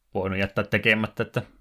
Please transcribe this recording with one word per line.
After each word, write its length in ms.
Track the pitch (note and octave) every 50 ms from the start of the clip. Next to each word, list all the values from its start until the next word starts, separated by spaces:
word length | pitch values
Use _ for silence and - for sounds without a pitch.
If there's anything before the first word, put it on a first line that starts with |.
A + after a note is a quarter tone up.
| _ _ -
voinut 240 | G2+ F#2 F#2+ F#2+ F#2+
jättää 260 | G2 F#2+ - A2 G2+
tekemättä, 580 | - - G#2+ G#2 A2+ A2 A2 A2 - - - -
että 200 | - - - - - - -